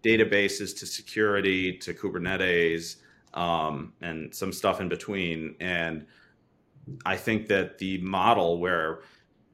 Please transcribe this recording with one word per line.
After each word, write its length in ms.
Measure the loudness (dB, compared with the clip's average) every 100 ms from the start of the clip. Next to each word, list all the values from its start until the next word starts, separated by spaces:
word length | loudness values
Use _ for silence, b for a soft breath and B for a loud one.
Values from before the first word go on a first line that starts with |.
databases 720 | 4 6 6 6 4 0 -6 -8
to 80 | -10
security 880 | -10 -6 0 2 2 2 2 0 -4
to 140 | -10
Kubernetes, 1040 | -6 -6 -4 -4 0 2 4 4 2 -4 -12 b b b
um, 580 | -4 0 0 0 -4 -10 -12
and 340 | -10 -8 -10
some 180 | -6 -6
stuff 280 | 0 0 0
in 80 | -2
between. 680 | -4 -4 -2 -2 -4 -6 -8
And 460 | -4 -2 -2 -6 -10 b b b _ _ _ _ -18 -8
I 120 | -4 -2
think 320 | 0 -2 2
that 300 | 0 0 -4
the 200 | -6 -4
model 640 | -2 2 4 4 4 2
where 400 | 0 0 0 -6 B B B _ _